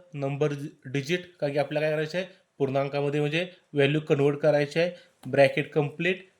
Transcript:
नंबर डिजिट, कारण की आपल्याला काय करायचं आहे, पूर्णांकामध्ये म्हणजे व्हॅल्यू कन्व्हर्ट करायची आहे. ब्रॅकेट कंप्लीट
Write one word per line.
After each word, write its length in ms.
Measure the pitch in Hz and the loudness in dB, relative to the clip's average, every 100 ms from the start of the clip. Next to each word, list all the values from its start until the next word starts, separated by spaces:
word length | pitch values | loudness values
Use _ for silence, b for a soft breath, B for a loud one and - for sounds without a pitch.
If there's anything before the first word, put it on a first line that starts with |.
| - | -12
नंबर 380 | 143 139 139 151 143 151 - 135 | -6 -6 -2 -2 -2 -10 -14 -6
डिजिट, 500 | 139 135 180 180 _ | -6 -2 -6 -6 _
कारण 120 | 147 | -2
की 60 | 143 | -2
आपल्याला 280 | 139 151 156 | -2 -2 -2
काय 100 | 156 | -2
करायचं 220 | 156 175 | -2 -4
आहे, 80 | 185 B _ _ | -6 B _ _
पूर्णांकामध्ये 640 | 135 135 139 143 143 147 | 0 0 -2 -2 -2 0
म्हणजे 280 | 147 160 180 B _ | 0 -2 -4 B _
व्हॅल्यू 280 | 143 143 151 | 2 2 2
कन्व्हर्ट 380 | 151 147 143 143 | 0 2 2 4
करायची 420 | 156 147 143 165 | 2 2 0 0
आहे. 340 | 175 175 - _ 135 | -2 -4 -20 _ -2
ब्रॅकेट 460 | 135 135 151 143 | 4 4 4 -2
कंप्लीट 580 | 156 143 - 170 185 - _ | -2 -2 -2 -2 -2 -8 _